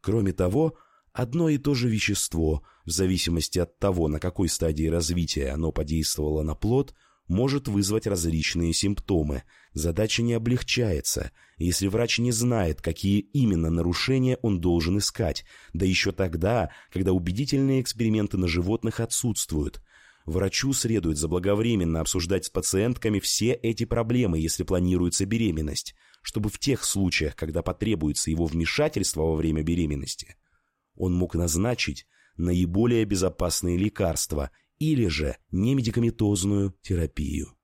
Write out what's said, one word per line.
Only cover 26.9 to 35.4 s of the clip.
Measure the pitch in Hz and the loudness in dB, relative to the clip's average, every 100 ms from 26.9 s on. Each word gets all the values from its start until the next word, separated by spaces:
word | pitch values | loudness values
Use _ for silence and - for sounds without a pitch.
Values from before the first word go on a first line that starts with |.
| 98 95 - 76 - | 0 0 0 -2 -4
когда | 80 80 | -6 -4
потребуется | 82 90 104 101 76 73 - | -4 -4 -2 0 0 -2 -2
его | 80 | 0
вмешательство | 82 82 82 - 151 - 95 - | 0 0 -2 0 0 0 -2 0
во | 80 80 | 0 0
время | 80 78 | 0 0
беременности, | 78 85 80 71 71 - - - _ _ _ _ _ - | 0 0 0 -2 -6 -10 -14 -20 _ _ _ _ _ -4
он | 92 | 0
мог | 90 90 | 2 0
назначить | 82 85 80 107 123 - 73 - _ _ - | 0 0 0 0 0 -4 -6 -12 _ _ -4
наиболее | 87 90 87 92 120 117 107 | 0 2 2 2 2 4 2
безопасные | 98 92 - 90 - 87 87 | 0 0 0 -2 -2 0 0
лекарства | 104 - 90 80 - 76 71 _ _ _ | 0 0 -2 0 -4 -4 -6 _ _ _
или | 156 147 107 | 0 2 0
же | 73 73 - | 0 -2 -4